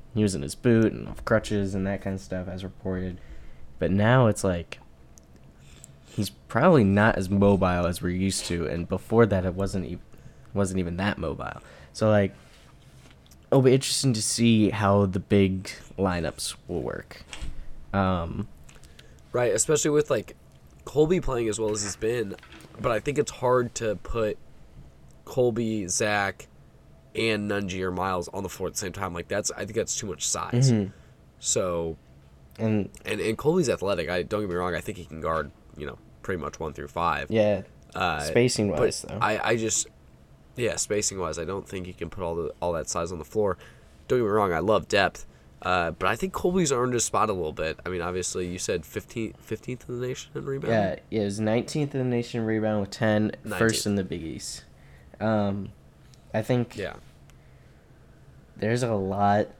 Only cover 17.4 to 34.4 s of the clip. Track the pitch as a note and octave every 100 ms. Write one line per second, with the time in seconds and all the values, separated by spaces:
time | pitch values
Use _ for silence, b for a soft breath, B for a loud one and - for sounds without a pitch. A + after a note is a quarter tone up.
17.4 | B B B B - G2 F#2 F2+ E2+ -
18.4 | - - - B B B B B - A#2+
19.4 | A#2+ G#2 - D3+ D#3 D3+ D3 A#2+ - -
20.4 | - - - - - C#3 D#3 F#3 - B2
21.4 | A2+ G#2 A2 G#2+ G2+ - A2 A#2+ G2+ -
22.4 | - - - - B2+ G#2+ D3 C#3 - -
23.4 | B2+ B2+ A#2+ - A2+ F#2+ - A#2 G#2+ -
24.4 | - - - - - - - - - -
25.4 | B2 A2 A2+ A2 F2+ - A2 G#2 G2 -
26.4 | - - - - - - - - A2 G#2
27.4 | G#2 G2+ G2 F#2+ F#2 F2+ F#2+ F2+ E2+ F#2+
28.4 | F#2+ - F2 - G2 F2+ F#2+ E2+ F2 G2+
29.4 | - - G2 A2 F#2 - G#2 E2 - E2+
30.4 | F2 A#2+ C3 A2+ G2 - B B - -
31.4 | - A#2 F#2 E2+ E2 D#2 - - - -
32.4 | - - A2+ G#2+ - - - G#2 F#2+ A2+
33.4 | D3 F3+ B2+ F2 F#2+ F2+ D#2 F2+ - G#2+